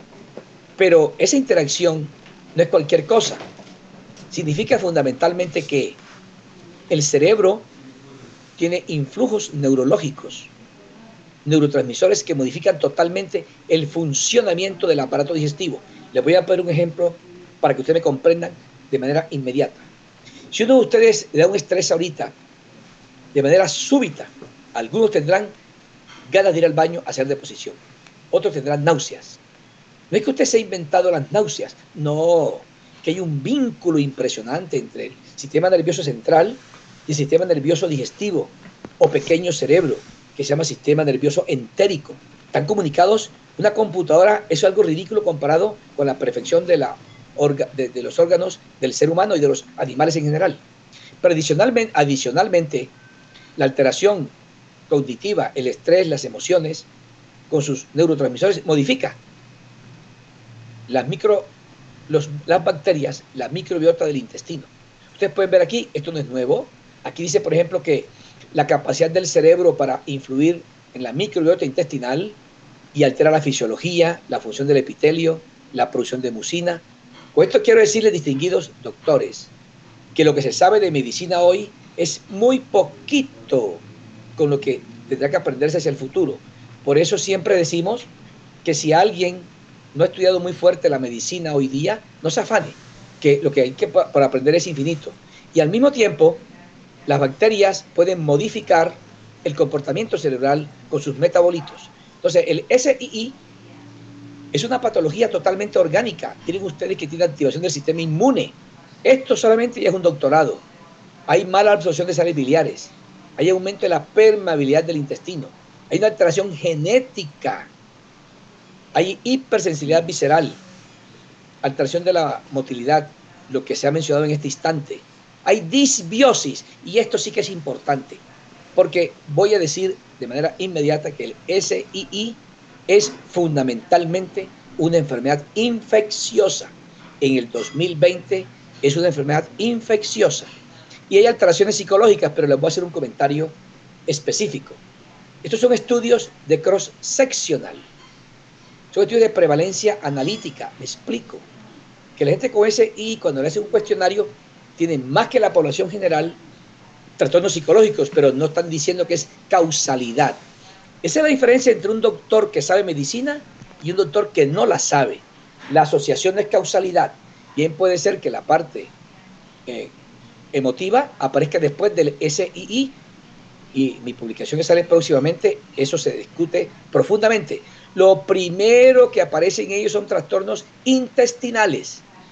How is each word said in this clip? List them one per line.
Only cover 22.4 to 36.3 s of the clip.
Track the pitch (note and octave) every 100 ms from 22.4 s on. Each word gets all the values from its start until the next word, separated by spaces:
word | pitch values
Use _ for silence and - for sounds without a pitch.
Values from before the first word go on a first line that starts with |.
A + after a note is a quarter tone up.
| - _ _ - - - - - -
de | C#3
manera | C#3 F#3 F3
súbita, | - - C#4 G3+ - - - - - - A#2+
algunos | A2+ G3 G#3+
tendrán | F#3+ D3 F#3+ G#3 - _ _ _ - - - -
ganas | F#3+ G3
de | E3
ir | E3
al |
baño | D3+ D#3+ E3+ -
a |
hacer | C3 C3+
deposición, | C#3 - - - - - - - _ -
otros | E3+ G3
tendrán | D3 C#3+ D3
náuseas. | D3 D#3+ - - - - _ _ _ _ _ _ -
No | G#3+
es |
que | -
usted | C4+ C#4
se | A3+
ha |
inventado | G3+ F#3 D3+ F3+ F#3
las | D#3+ C#3+
náuseas, | G3 G#3 - - - _ -
no, | D3+ D3+ E3+ E3+ B2+ - - _ - -
que | -
hay | F3
un | E3+ C#3+
vínculo | C#3+ C#4+ B3 D3+ F3 D#3
impresionante | C#3+ - B2+ - A2+ D#3 F3+ C3
entre | A2+ A2 A2+
el | - - -
sistema | C#3+ D#3 F3+
nervioso | F3+ E3 E3
central | D3 A#2 -